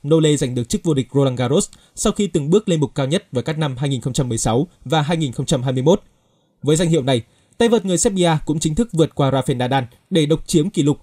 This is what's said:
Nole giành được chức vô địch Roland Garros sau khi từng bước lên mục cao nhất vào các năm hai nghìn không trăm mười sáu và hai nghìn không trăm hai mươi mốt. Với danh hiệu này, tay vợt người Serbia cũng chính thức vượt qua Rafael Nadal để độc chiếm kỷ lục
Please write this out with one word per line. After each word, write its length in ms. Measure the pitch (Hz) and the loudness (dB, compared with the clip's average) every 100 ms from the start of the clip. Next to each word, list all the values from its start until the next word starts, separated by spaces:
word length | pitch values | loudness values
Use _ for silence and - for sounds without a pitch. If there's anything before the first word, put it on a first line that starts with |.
| 143 | 0
Nole 280 | 160 156 147 | 2 4 2
giành 180 | 139 | -2
được 140 | 123 117 | -4 -4
chức 160 | 214 | -4
vô 100 | 170 | -2
địch 140 | 139 127 | -2 0
Roland 260 | 139 135 123 | 0 0 0
Garros 300 | 123 156 - - _ | 0 0 -2 -8 _
sau 180 | - 220 | -6 -2
khi 140 | 202 196 | -2 -2
từng 240 | 160 143 | -2 2
bước 180 | 202 208 | 2 2
lên 120 | 160 | -2
mục 140 | 139 | -2
cao 120 | - 135 | -2 -2
nhất 180 | 170 - | -2 -4
vào 100 | 139 | -6
các 160 | 120 147 | -6 -4
năm 180 | 151 123 | -4 -4
hai 120 | 143 | -4
nghìn 120 | 131 | -4
không 120 | 131 | -4
trăm 160 | 123 127 | -2 -2
mười 100 | 113 | -2
sáu 280 | 113 117 - _ | 0 0 -2 _
và 180 | 131 156 | -4 -2
hai 140 | 143 170 | 0 -2
nghìn 160 | 151 | -2
không 140 | 117 135 | -4 -2
trăm 160 | 143 | -2
hai 100 | 131 | 0
mươi 100 | 127 | 0
mốt. 200 | 135 202 - _ _ _ _ _ | 2 2 0 _ _ _ _ _
Với 140 | 139 156 | 0 0
danh 120 | 170 | 2
hiệu 140 | 160 | 0
này, 200 | 127 127 - _ _ - | 0 -2 -4 _ _ 0
tay 100 | 233 | 2
vợt 180 | 226 190 | 2 0
người 120 | 175 | 0
Serbia 320 | 240 190 170 156 - | 0 2 2 2 0
cũng 120 | 156 | -2
chính 160 | 156 | -2
thức 140 | 156 233 | -2 -2
vượt 220 | 160 151 | 0 0
qua 160 | - 135 | 0 0
Rafael 260 | 135 127 123 | 0 -2 -2
Nadal 280 | 123 135 120 _ - | -2 -2 -4 _ -4
để 160 | 170 147 | 0 2
độc 200 | 156 - | 0 0
chiếm 240 | 175 180 | 0 0
kỷ 120 | - | 0
lục 160 | 143 143 | 0 0